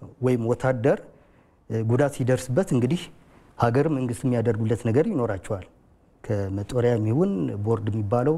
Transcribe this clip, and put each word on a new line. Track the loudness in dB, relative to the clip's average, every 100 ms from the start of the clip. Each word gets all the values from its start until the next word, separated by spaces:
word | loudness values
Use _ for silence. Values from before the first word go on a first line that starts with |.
| -20 -2
ወይም | 0 2 0
ወታደር፣ | 0 0 2 2 0 -4 -20 _ _ _ _ -6
እ፣ | -4
ጉዳት | 0 2 2
ሲደርስበት | 0 0 0 0 -2 2
እንግዲህ | 2 2 0 -4 -18 -20 -20 -16 -2
ሀገር | 2 2 2
መንግስት | 0 -2 -2
የሚያደርጉለት | 0 0 0 0 0 0
ነገር | 2 2 2
ይኖራቸዋል። | 0 -2 -4 -6 -8 -8 _ _ _ _ _
ከመጦሪያም | -4 -4 -2 -6 -4 0 2 2 2
ይሁን | 2 0 0 -4 -2
ቦርድ | -2 -2 -2
የሚባለው | -4 0 0 2